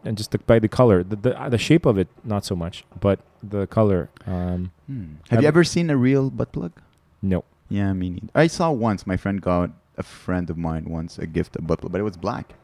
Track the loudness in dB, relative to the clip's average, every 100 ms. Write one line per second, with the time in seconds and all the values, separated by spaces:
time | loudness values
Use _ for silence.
0 | -6 -6 -4 -6 4 4 4 4 6 6
1 | 2 -2 -2 -2 -2 -2 4 4 4 2
2 | 0 _ -4 -4 -2 -6 -6 -10 -18 -2
3 | 0 0 _ _ -8 -6 -2 2 4 4
4 | 0 -10 -6 -4 -2 -4 -6 _ -12 -12
5 | -12 -16 0 4 6 6 4 2 0 2
6 | 4 2 0 -4 -8 -6 -10 -12 _ _
7 | _ _ -2 -2 -4 _ _ -2 -2 -2
8 | -4 -8 -4 2 2 2 -2 0 0 0
9 | -2 -4 -2 -4 0 0 0 -6 _ -14
10 | -14 -10 -4 -4 -2 -4 -4 -4 -6 -8
11 | -8 -10 -6 -4 -4 -6 -4 -4 -2 -4
12 | -4 -6 -8 -8 -12 -20